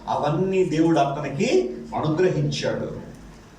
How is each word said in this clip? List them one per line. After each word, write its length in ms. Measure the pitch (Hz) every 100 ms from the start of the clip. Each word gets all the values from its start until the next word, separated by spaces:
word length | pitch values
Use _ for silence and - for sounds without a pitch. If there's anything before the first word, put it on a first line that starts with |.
| -
అవన్నీ 540 | 131 147 170 190 190
దేవుడు 360 | 170 151 165 156
అతనికి 760 | 139 - 139 143 233 370 - - - 113
అనుగ్రహించాడు. 1160 | 151 156 170 147 139 - - - - - - - - - -